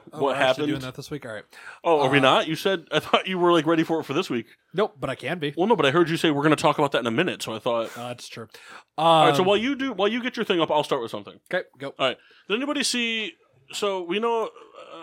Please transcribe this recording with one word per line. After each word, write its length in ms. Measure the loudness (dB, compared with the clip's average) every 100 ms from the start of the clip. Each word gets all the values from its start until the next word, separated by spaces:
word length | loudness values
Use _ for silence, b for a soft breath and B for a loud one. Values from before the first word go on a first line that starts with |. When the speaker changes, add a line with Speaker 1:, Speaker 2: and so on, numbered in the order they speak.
| -6
Speaker 1:
what 100 | -4
Speaker 2:
we're 100 | -2
actually 140 | 2 2
Speaker 1:
happened? 220 | 2 -2
Speaker 2:
doing 100 | -4
that 140 | -8 -12
this 160 | -12
week? 140 | -12 -12
All 40 |
right. 140 | -14 -16 B B B
Speaker 1:
Oh, 180 | 2 4
are 80 | 4
we 80 | 6
Speaker 2:
Uh, 40 |
Speaker 1:
not? 260 | 6 4 2
You 80 | -2
said, 320 | -2 -2 -2
I 80 | -4
thought 280 | -4 -8 -6
you 100 | 0
were, 140 | 2
like, 160 | 4 2
ready 160 | 0
for 160 | 0 -2
it 40 | -4
for 80 |
this 160 | -6 -4
week. 160 | -6 -8 _ _
Speaker 2:
Nope, 220 | -4 -4 -4
but 100 | -8
I 40 | -8
can 220 | -8 -6
be. 160 | -6 -2
Speaker 1:
Well, 120 | 0
no, 80 | 2
but 100 | 2
I 60 |
heard 180 | 2 2
you 80 | 2
say 140 | 0
we're 100 | 2
gonna 140 | 2 4
talk 240 | 2 2
about 120 | 2
that 60 | 0
in 80 | 0
a 40 |
minute, 320 | -2 -2 -4
so 100 | -8
I 60 | -6
thought 360 | -2 -2 -4 -8
Speaker 2:
Uh, 120 | -12
that's 200 | -12 -14
true. 200 | -16 -18 B B B B 0
Speaker 1:
All 300 | 4 6 6
right, 80 | 6
so 80 |
Speaker 2:
Um, 40 | 4
Speaker 1:
while 100 | 2
you 180 | 2 -2
do, 180 | -4
while 140 | 0 0
you 160 | 0
get 120 | -4 -4
your 80 | 0
thing 140 | 0
up, 120 | 2
I'll 120 | 2
start 180 | 0 -2
with 80 | -4
something. 280 | -10 -12 -18 -6
Speaker 2:
Okay, 140 | -6 -6 -12
go. 160 | -12 -2
Speaker 1:
All 80 | -2
right. 100 | -2 b b b
Did 60 | -4
anybody 280 | -2 -2
see, 540 | -2 -2 -2 -2 -6 -10 _ _ _
so 300 | -6 -4 -4
we 160 | -4 -2
know, 300 | 0 -2 -4 -8 -20 -20 -20 -14